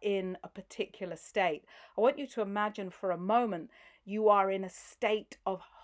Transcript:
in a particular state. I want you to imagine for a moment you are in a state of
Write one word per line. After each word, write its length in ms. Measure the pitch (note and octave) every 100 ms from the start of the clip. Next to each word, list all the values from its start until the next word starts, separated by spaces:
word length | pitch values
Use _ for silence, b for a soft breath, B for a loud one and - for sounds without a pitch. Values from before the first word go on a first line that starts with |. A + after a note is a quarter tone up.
in 360 | G#3 G3 F#3 F#3
a 40 | -
particular 680 | - - - - - F3+ E3
state. 480 | - G#3+ F3+ D3+ _ B B -
I 40 |
want 180 | A#3+ C#4+
you 80 | C4+
to 140 | A#3
imagine 480 | G3 G#3 G#3 G#3 F#3+
for 220 | - F#3+
a 60 | E3+
moment 540 | F#3 A#3 A#3 F3 - b b b F#3+
you 240 | G#3+ G#3+
are 220 | G3+ F#3+
in 120 | F#3+
a 60 | F#3
state 680 | - - - A3 G#3+ - - F#3+
of 160 | F#3 - -